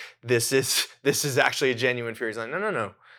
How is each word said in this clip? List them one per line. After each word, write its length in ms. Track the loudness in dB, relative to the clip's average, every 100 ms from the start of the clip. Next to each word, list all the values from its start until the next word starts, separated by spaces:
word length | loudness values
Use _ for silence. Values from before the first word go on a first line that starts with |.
| -18 -10
this 300 | 2 2 4
is, 340 | 2 2 0 -2
<laughs> 80 | -4
this 220 | 0 0
is 140 | 0 2
actually 320 | 2 2 0
a 40 |
genuine 400 | 2 0 0 -4
fear." 140 | -6 -6
He's 80 | -6
like, 140 | -6
"No, 80 | -4
no, 120 | -4
no. 240 | -2 -4 -8 _